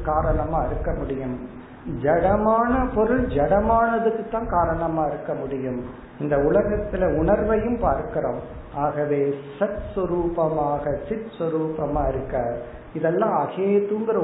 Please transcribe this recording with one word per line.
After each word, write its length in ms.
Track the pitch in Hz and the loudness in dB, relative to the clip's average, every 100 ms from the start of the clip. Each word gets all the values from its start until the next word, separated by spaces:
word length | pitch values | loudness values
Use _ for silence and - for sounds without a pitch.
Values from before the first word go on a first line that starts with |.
காரணமா 580 | 156 156 160 151 151 160 | -2 0 2 0 0 0
இருக்க 280 | 127 139 - | 0 -2 -2
முடியும். 440 | 143 135 135 127 123 123 - - - - 127 | -2 -4 -4 -4 -6 -10 -14 -18 -12 -8 -2
ஜடமான 760 | 139 170 185 208 214 226 240 262 254 | 2 4 4 4 4 4 4 2 2
பொருள் 360 | 214 220 254 220 | 2 2 2 2
ஜடமானதுக்கு 960 | 139 156 196 220 226 226 226 226 226 196 | 2 4 4 4 4 4 2 2 0 -2
தான் 220 | 226 233 | -4 0
காரணமா 560 | 175 165 165 165 160 | 2 2 0 0 0
இருக்க 280 | 143 - - | -2 -2 -6
முடியும். 460 | 143 135 135 127 123 - - - - | -6 -4 -4 -4 -4 -8 -14 -16 -8
இந்த 160 | 147 143 | 0 2
உலகத்துல 640 | 147 196 208 208 - 185 180 | 4 4 2 0 -2 0 0
உணர்வையும் 640 | 151 170 208 208 220 233 240 | 2 4 4 4 2 0 0
பார்க்கிறோம். 600 | 170 147 - 156 135 123 - - - 143 | 0 0 -2 -2 -2 -4 -8 -14 -10 -2
ஆகவே 420 | 147 147 143 143 143 139 - | -2 0 0 2 0 -2 -8
சத் 320 | - 208 - | -4 -2 -2
ஸ்வரூபமாக 1080 | - 196 175 175 170 170 156 156 147 143 147 127 | -6 -4 0 0 0 0 0 0 0 0 -2 -4
சித் 300 | - 214 - | -4 -6 -6
ஸ்வரூபமா 720 | - 165 160 156 156 143 151 135 | -6 -2 0 -2 -2 -2 0 0
இருக்க, 300 | 131 - 131 117 120 - - - | -2 -2 -2 -2 -4 -8 -14 -12
இதெல்லாம் 420 | 160 165 180 220 165 | -2 0 2 2 2
அகேதுங்கிற 800 | 139 180 196 202 202 214 226 202 | 0 0 2 4 2 0 0 2